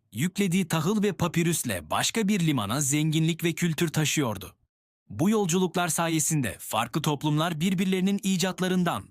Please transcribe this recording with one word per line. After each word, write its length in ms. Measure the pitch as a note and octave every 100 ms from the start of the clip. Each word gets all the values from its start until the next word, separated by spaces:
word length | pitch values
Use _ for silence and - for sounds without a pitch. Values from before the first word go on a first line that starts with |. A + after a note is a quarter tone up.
| _
yüklediği 560 | G#2+ E3+ - G3+ F3 F#3
tahıl 360 | D#3+ D#3 G#3+
ve 100 | G3+
papirüsle 760 | F#3 E3+ D#3+ E3+ E3 - F#2 D#2
başka 380 | G2 A#2+ - G3+
bir 120 | G#3+ E3
limana 340 | C#3+ G2 B2
zenginlik 600 | C#3 D3 D#3+ D#3 D#3+ E3+
ve 100 | E3+
kültür 340 | E3 F3 D#3 E3+
taşıyordu. 680 | D#3 D3 - C3+ G2 - - _ _ _ _ _
Bu 200 | G#2 F3
yolculuklar 580 | A3 G3+ F3 F#3 F3+ F3
sayesinde 680 | D#3 E3+ D#3+ D#3 D#3 A#2+ -
farklı 420 | - A2 A#2+ E3
toplumlar 580 | D3+ D3 D3+ D3+ E3 D#3+
birbirlerinin 600 | F3+ F#3 G3 F#3 F#3 G3+
icatlarından, 800 | F#3+ F#3+ F#3 F3+ F#3 F#3 F3 C3 -